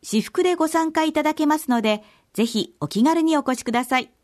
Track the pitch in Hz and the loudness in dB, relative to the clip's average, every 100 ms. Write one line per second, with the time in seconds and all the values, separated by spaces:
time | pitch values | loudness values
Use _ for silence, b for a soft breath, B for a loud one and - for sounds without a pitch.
0 | - 214 208 - 359 349 320 330 320 320 | -2 -2 -2 0 0 2 0 0 0 0
1 | 320 311 302 311 302 302 294 240 220 208 | 0 0 -2 0 2 0 0 0 0 -2
2 | b b b - 233 226 - _ 147 196 | b b b -4 -2 -2 -6 _ -6 2
3 | 254 330 320 311 277 254 - 233 254 262 | 2 4 2 0 0 -4 -2 -4 0 -2
4 | 233 _ | -2 _